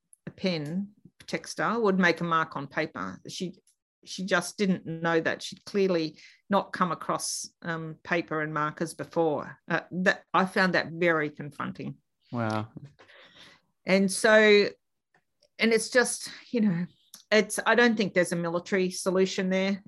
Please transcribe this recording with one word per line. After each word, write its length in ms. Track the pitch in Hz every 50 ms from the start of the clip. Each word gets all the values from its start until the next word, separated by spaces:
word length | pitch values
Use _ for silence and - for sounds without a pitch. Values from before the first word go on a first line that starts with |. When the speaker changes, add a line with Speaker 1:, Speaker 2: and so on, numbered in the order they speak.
| _ _ _ _ -
Speaker 1:
a 60 | -
pen 580 | - - - 185 175 156 143 147 170 190 202 202 _ _ _ - _ _ -
texter 520 | - - 160 - - - - 156 175 214 240
would 200 | 220 196 190 185
make 200 | 185 170 165 -
a 20 | 175
mark 340 | 170 165 160 160 - -
on 80 | 139 139
paper. 540 | 139 - 165 156 151 - 107 92 95 - - _
She, 260 | - - - 190 170 - _ _ _ _ _ _ _ _ _ _
she 200 | - - - 185
just 320 | 196 185 175 - - -
didn't 300 | - 208 185 180 - -
know 320 | 151 165 165 170 165 165 165
that. 240 | 165 135 92 - -
She'd 200 | - - - -
clearly 520 | - - 202 196 185 180 165 160 156 - - - - - _ _ -
not 240 | 196 185 - - -
come 180 | - 185 170
across, 560 | 156 - - - 160 156 - - - - - - _ _
um, 360 | - 175 165 160 160 160 156 _ _
paper 380 | - 180 175 160 - 156 156
and 100 | 151 156
markers 440 | 156 151 151 151 151 - 175 160 -
before. 640 | - 143 - - 170 165 156 147 120 - - - _ _ -
Uh, 120 | 170 - - -
that, 320 | - 180 185 196 - - - _ -
I 120 | 180 185
found 280 | 185 - 202 190 185 170
that 140 | 156 - 147
very 380 | 165 165 180 170 160 156 151 147
confronting. 640 | 147 - 143 143 - - 123 127 123 - 131 139 139 _ _ _ _ _ _ -
Speaker 2:
Wow. 380 | 123 120 113 110 110 110 110 113 - - 139 - _ _ - _ - - - - _ - - - - _ _ _ _ _ -
Speaker 1:
And 260 | - 185 196 196 185
so, 560 | 190 - - 220 214 214 214 214 208 208 202 - - _ _ _ _ _ _ _ _ _ _ _ _ _ _ _ _ -
and 140 | 208 226 233
it's 160 | 220 220 -
just, 400 | - 254 233 - - - - - - - - -
you 100 | - 233
know, 240 | 214 208 170 170 175 - _ _ _ _ - - - -
it's, 280 | 214 220 214 214 - - -
I 80 | 214 226
don't 200 | 226 240 240 220
think 200 | 220 202 170 -
there's 160 | 185 175 170
a 40 | 180
military 540 | 170 170 170 170 175 175 - 208 190 185 180
solution 600 | 185 - - 190 180 190 190 190 - 208 190 185
there. 320 | 185 190 190 196 202 196 -